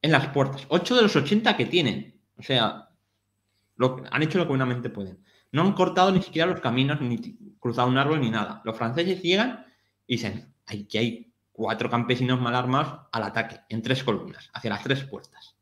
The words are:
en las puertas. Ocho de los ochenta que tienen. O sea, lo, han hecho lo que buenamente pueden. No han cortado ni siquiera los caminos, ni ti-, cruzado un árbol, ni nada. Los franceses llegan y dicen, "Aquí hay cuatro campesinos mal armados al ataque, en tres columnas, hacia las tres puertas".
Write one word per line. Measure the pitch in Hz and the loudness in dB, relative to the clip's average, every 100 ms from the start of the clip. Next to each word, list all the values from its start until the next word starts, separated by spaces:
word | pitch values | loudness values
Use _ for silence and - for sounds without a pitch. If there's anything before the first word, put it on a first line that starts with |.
en | 151 | 4
las | 147 139 | 4 2
puertas. | 143 135 - - | 0 0 -2 0
Ocho | 165 180 247 | 0 2 4
de | |
los | 214 | 6
ochenta | 160 135 208 233 208 | 4 4 4 4 2
que | 117 | 2
tienen. | 175 139 76 - _ _ _ | 2 2 -2 -8 _ _ _
O | |
sea, | - 131 110 - - _ _ _ _ _ _ _ _ _ | -2 2 2 -2 -16 _ _ _ _ _ _ _ _ _
lo, | 127 131 131 | 0 0 -6
han | 131 | -2
hecho | 156 180 | 0 0
lo | |
que | 165 | 0
buenamente | 135 127 123 117 | 0 0 -2 -6
pueden. | 104 98 92 _ _ _ | -8 -12 -12 _ _ _
No | 135 | 2
han | 180 | 2
cortado | 202 180 170 190 | 4 2 4 4
ni | 185 | 4
siquiera | - 160 165 | 0 -2 0
los | 175 | 0
caminos, | 127 120 135 143 | -2 0 0 0
ni | 123 117 | -2 -4
ti-, | - - - _ | -6 -14 -20 _
cruzado | 123 117 123 | -4 0 2
un | 131 | 2
árbol, | 143 156 | 2 2
ni | 123 | 0
nada. | 110 101 - | -2 -4 -6
Los | 110 110 | -8 -4
franceses | 117 135 175 180 | -4 -2 -2 0
llegan | 170 185 247 240 - _ _ _ _ | 0 2 0 -4 -16 _ _ _ _
y | |
dicen, | 123 110 95 - _ - | -2 -2 -8 -14 _ -12
"Aquí | 104 101 110 | -12 -6 -2
hay | 120 113 - _ _ | -2 -2 -16 _ _
cuatro | - 107 110 123 | -8 -4 -2 0
campesinos | 120 120 - 127 127 | 0 0 0 2 0
mal | 123 | 0
armados | 123 123 131 151 - - | 0 0 0 -2 -8 -8
al | 113 | -6
ataque, | 101 113 110 - _ | -4 -4 -6 -8 _
en | 113 | -8
tres | 113 131 | -2 -2
columnas, | - 101 92 - - | 0 -2 -4 -16 -16
hacia | - 113 | -10 -6
las | 101 | -4
tres | 123 135 | -2 -4
puertas". | 135 98 - - - _ | -4 -14 -16 -20 -20 _